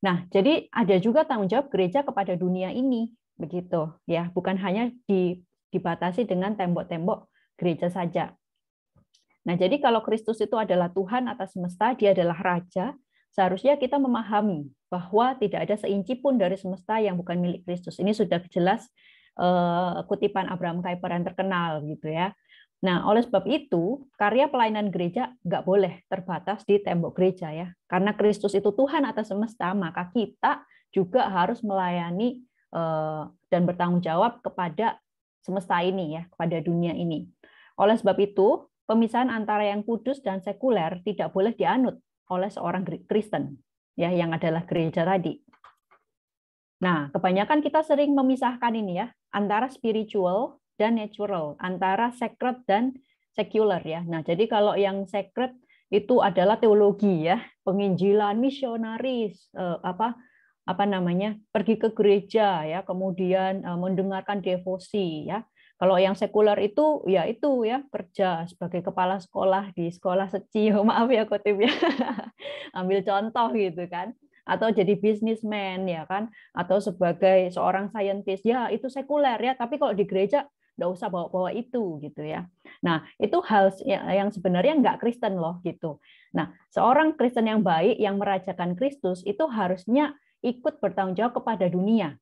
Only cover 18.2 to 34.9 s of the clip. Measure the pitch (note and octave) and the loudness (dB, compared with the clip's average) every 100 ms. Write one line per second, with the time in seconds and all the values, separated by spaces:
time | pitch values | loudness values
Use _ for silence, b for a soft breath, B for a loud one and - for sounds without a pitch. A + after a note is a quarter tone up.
18.2 | F#3+ E3+ F3 - F3+ A3+ - b b b | 0 0 -2 0 2 0 -4 b b b
19.2 | b - F3+ F3+ F3 E3+ F3+ F3 F#3 G3+ | b -2 2 2 2 0 -2 -4 -4 -2
20.2 | G3+ G3 F#3 F#3 F3 E3+ F3+ F3 F3+ F3 | -2 -2 -4 -4 -4 -4 -6 -6 -4 -4
21.2 | F3 F3+ F#3+ F3+ E3+ D#3 D3 D#3 D#3 D#3+ | -4 -4 -2 -2 -2 -4 -6 -8 -6 -4
22.2 | F#3 G3+ b b b _ F#3 F3 D#3+ A3 | -4 -6 b b b _ 0 0 2 2
23.2 | A#3+ G3 F#3+ D4 - F3 E3+ C#4 - _ | 2 0 0 -4 0 -2 0 -4 -10 _
24.2 | G#3 A3+ D4 C#4 A3+ G#3+ G#3 F3+ F3 F3 | 0 2 2 2 0 0 -2 -2 -2 -2
25.2 | B3 - F3+ F3 - G3 F#3 F3+ _ F#3+ | -6 -8 -4 -4 2 4 2 -2 _ -8
26.2 | F3+ G#3 F#3+ G#3 - G3+ G3+ F3 E3 - | -6 -8 -6 -8 2 2 2 -2 -2 0
27.2 | F#3 F#3 D#3+ D#3 F3+ - _ F#3 G3 G#3+ | 0 0 -8 -8 -10 -14 _ 0 0 2
28.2 | G#3 G#3 C4+ G4 G4 G4+ C#4 D#4 C4+ A3 | 2 2 0 0 0 2 0 2 -2 -2
29.2 | A3 G3 A3+ - F3 G3+ E3+ - F3+ B3 | -6 -4 -4 -4 -4 -2 -4 -6 -4 -2
30.2 | G3+ - - C#4+ b b b - F3+ G3 | -4 0 0 0 b b b -2 2 2
31.2 | G#3 F#3 F#3 A#3 G#3+ G3 F3+ F3 E3+ F3 | 2 0 0 0 -2 -2 0 -2 -4 -2
32.2 | A#3+ - b b b - E3 D#3 D#3 D#3 | -2 -4 b b b -4 -2 -2 -2 -4
33.2 | D3+ _ _ F3 F3 F3+ F3 F3 F3 E3 | -10 _ _ 0 0 0 0 2 0 2
34.2 | A3+ - - - F3 D3+ A3 | 0 0 -12 -6 -6 -2 -4